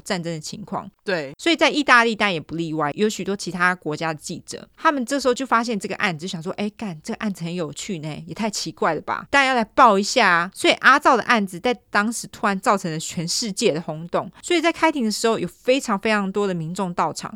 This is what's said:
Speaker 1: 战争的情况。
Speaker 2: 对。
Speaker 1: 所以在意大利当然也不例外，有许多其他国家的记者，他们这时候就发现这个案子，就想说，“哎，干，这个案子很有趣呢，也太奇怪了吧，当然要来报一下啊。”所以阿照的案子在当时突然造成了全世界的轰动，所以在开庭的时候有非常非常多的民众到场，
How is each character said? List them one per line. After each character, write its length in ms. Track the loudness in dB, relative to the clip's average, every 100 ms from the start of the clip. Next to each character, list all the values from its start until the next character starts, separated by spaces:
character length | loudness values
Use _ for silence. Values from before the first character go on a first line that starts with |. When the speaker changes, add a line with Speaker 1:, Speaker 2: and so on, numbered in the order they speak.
Speaker 1:
战 160 | -6 -4
争 120 | -4
的 80 | -8
情 240 | -10 -12
况。 260 | -8 -8 -10 _
Speaker 2:
对。 280 | -4 -2 -4 -2
Speaker 1:
所 140 | 0
以 20 |
在 160 | 4 4
意 140 | 2
大 180 | 4 4
利 140 | 4 2
当 100 | -2
然 80 |
也 60 | -2
不 160 | -6 -6
例 180 | -4
外， 160 | -2 -2 0
有 120 | -2
许 140 | -2
多 140 | -6 -6
其 120 | -6
他 240 | 0 0 0
国 200 | -4 -4
家 160 | -4
的 60 | -6
记 240 | -10 -12
者， 240 | -12 -14 -16 _
他 140 | 0
们 160 | 0 -2
这 140 | 0
时 80 | 0
候 60 |
就 120 | 0 0
发 160 | 0
现 160 | 0 -4
这 80 | -4
个 80 |
案 240 | -2 -2 -4
子， 40 |
就 60 | -8
想 140 | -8
说 100 | -8 -6
，“哎， 100 | -6
干， 300 | -6 -12 -10
这 100 | -10
个 20 | -6
案 140 | -6
子 120 | -4
很 100 | -6
有 180 | -4 -6
趣 280 | -8 -8 -8
呢， 240 | -8 -10 -10
也 80 |
太 160 | -6 -4
奇 220 | -4 -8
怪 240 | -2 -2 -2
了 40 |
吧， 220 | -4 -8 0
当 100 | 2
然 100 | 4
要 40 |
来 80 | 2 0
报 300 | 6 8 8
一 60 |
下 260 | 2 4 6
啊。” 220 | 4 2
所 160 | 0 2
以 60 | 6
阿 180 | 6 6
照 180 | 6 4
的 60 |
案 240 | 4 0 0
子 140 | -4
在 120 | -2 -2 _
当 220 | 0 0
时 140 | -4 -10
突 180 | -4 -2
然 100 | 0
造 180 | 2 2
成 140 | 0
了 80 | -6
全 280 | -6 -6 -4
世 260 | -4 -4
界 200 | 0 2
的 80 | 2
轰 240 | -4 -10 -4
动， 200 | -4 -4 -10
所 140 | -2 2
以 40 |
在 120 | 2
开 180 | 2 0
庭 140 | 2
的 80 | -2
时 160 | 0 0
候 100 | 0
有 80 | -4
非 320 | -4 0 2
常 180 | 2 -2
非 140 | 0
常 200 | 0 0
多 120 | -2
的 80 | -2
民 220 | -2 -6
众 180 | -4 -4
到 200 | -2 -2
场， 200 | -4 -12